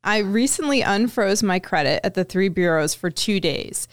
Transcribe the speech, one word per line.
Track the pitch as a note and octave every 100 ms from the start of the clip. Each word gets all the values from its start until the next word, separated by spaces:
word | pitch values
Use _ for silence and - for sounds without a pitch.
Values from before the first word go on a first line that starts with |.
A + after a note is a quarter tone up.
"I | - G#3+
recently | G3 G#3+ C4+ - D4+ C#4
unfroze | - G3+ A#3 A#3+ G3 G3+
my | G#3 F3+
credit | - E3+ C#3 D3 -
at |
the | F#3 F3+
three | F#3 F#3+
bureaus | F3+ F3 D#3+ D3
for | - F3
two | - - G3
days. | E3 C3+ - - -